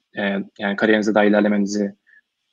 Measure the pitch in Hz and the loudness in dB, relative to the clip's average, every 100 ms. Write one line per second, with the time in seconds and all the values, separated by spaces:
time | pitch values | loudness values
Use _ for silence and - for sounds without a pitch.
0 | _ - 101 98 95 - 101 98 107 107 | _ -8 -6 -6 -8 -8 -6 -2 2 2
1 | 107 107 104 104 104 104 98 104 101 - | 2 2 4 4 2 0 -2 -4 -6 -8
2 | _ _ _ _ _ | _ _ _ _ _